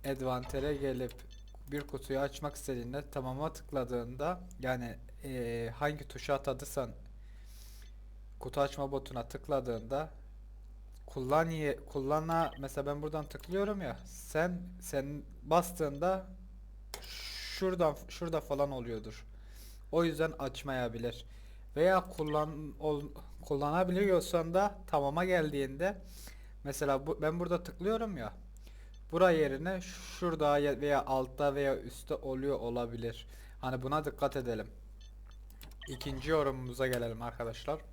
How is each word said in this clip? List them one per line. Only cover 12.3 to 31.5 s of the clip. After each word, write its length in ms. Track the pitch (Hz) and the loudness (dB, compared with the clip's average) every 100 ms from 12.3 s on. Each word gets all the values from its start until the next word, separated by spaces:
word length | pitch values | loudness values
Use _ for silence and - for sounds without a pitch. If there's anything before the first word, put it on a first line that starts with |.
| 165 160 - | 2 2 -2
mesela 280 | 135 - 143 | -4 -2 -2
ben 160 | 147 | -2
buradan 220 | 151 156 | -2 -4
tıklıyorum 560 | 147 - - 190 202 202 | -4 -10 -2 0 0 0
ya 160 | 143 - - | -2 -6 -10
sen, 560 | - - 156 175 180 - - | -12 0 2 4 2 -6 -10
sen 420 | - 143 139 147 - - | -2 0 0 -6 -8 -12
bastığında 840 | 135 165 175 180 151 143 175 190 190 - - - - - - - - - - - - - | 6 6 6 0 0 2 2 2 -2 -14 -14 -14 -16 -16 -12 -12 -10 -10 -8 -8 -8 0
şuradan, 380 | 190 180 160 143 - | 0 6 4 4 -8
şurada 320 | - 170 160 | -6 -2 -2
falan 300 | 147 139 143 | 0 2 2
oluyordur. 560 | 131 120 110 107 - - - - - - - - | 0 -4 -6 -6 -12 -14 -16 -16 -16 -16 -16 2
O 120 | 160 | 4
yüzden 280 | 170 151 160 | 4 4 2
açmayabilir. 960 | 151 135 - 139 131 120 117 120 - - - - - - 143 | 2 -4 -2 -2 2 0 0 -4 -4 -12 -14 -16 -16 -6 6
Veya 340 | 175 190 180 | 8 8 4
kullan-, 640 | - 151 151 151 151 151 - | -2 2 2 2 -2 -8 -2
ol-, 320 | 156 147 147 - - - | 0 0 -2 -10 -14 -14
kullanabiliyorsan 1120 | - 143 147 165 180 180 202 180 143 170 165 | -2 2 4 4 4 6 6 6 6 2 4
da 240 | 180 202 196 - | 4 4 0 0
tamama 380 | 151 139 156 | 2 4 2
geldiğinde 800 | 185 180 156 143 135 135 185 208 - - - - - - | 4 6 4 2 0 2 0 0 -12 -14 -14 -14 -16 -8
mesela 420 | 139 135 143 135 143 | -6 0 4 4 2
bu, 160 | 160 | 2
ben 180 | 156 170 | 2 2
burada 220 | 175 175 | 2 0
tıklıyorum 540 | 180 - 185 226 226 160 | 0 -2 0 2 0 -4
ya 180 | 107 - - - - - - - - | -6 -8 -14 -16 -16 -16 -16 -16 -2
bura 180 | 165 180 | 8 10
yerine 500 | 160 143 135 170 190 | 10 6 4 0 -2
şurada 760 | 175 - - - 175 160 147 147 | -6 -12 -12 0 0 4 6 8
ya-, 220 | 147 123 | 6 4
veya 260 | 143 139 123 | 4 4 6
altta 480 | 131 131 - 143 | 2 2 2 2